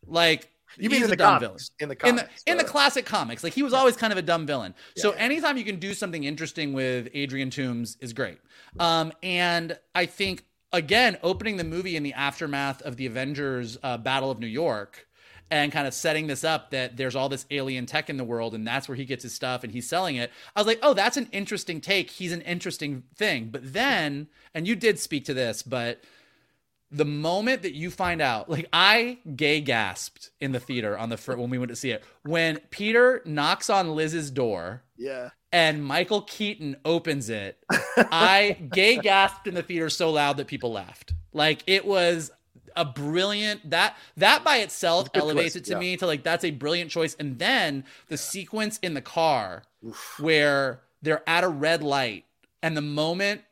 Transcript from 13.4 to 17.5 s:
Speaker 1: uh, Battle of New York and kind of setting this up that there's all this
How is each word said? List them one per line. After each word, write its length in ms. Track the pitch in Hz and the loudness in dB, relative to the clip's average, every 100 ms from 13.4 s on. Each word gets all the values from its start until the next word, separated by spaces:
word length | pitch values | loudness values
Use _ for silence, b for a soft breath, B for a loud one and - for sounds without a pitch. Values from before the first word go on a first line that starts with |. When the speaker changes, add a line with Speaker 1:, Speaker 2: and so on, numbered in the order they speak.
| 143 127 120 117 | -4 -4 -6 -6
Speaker 1:
uh, 160 | 135 120 | -6 -4
Battle 320 | 113 135 135 | 0 0 0
of 80 | 120 | -4
New 80 | 117 | -6
York 640 | 113 165 110 101 - - b b b b | -2 -2 -2 -6 -16 -20 b b b b
and 200 | 156 147 | 0 2
kind 160 | 151 139 | 0 -2
of 60 | |
setting 320 | 123 160 156 156 | -2 0 0 -2
this 180 | 135 | -2
up 280 | 160 160 - | 0 -2 -2
that 260 | 135 123 120 | -4 -4 -4
there's 180 | 131 123 | -4 -2
all 140 | 135 | -2
this 160 | 135 - | -4 -6